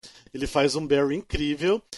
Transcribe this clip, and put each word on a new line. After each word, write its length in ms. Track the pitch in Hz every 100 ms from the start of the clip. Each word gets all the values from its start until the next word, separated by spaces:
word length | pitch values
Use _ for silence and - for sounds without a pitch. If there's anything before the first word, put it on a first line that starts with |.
| - - -
Ele 140 | 131 135
faz 300 | 151 139 139
um 100 | 151
Barry 300 | 139 143 151
incrível. 680 | - - 147 147 170 220 -